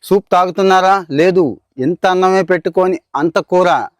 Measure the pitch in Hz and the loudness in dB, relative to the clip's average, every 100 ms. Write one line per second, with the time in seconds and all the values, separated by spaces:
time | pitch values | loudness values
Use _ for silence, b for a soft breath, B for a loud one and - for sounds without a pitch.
0 | - 196 - 180 180 175 196 185 185 196 | 0 -2 0 0 0 0 2 2 2 0
1 | 165 143 175 180 151 101 _ - 143 175 | -2 0 2 2 -2 -4 _ -8 -6 -2
2 | 190 185 185 190 180 180 175 175 185 185 | -2 0 0 0 0 -2 -2 -2 -2 -4
3 | _ 135 165 190 175 180 180 147 104 | _ -6 -2 -4 -2 0 0 -2 -4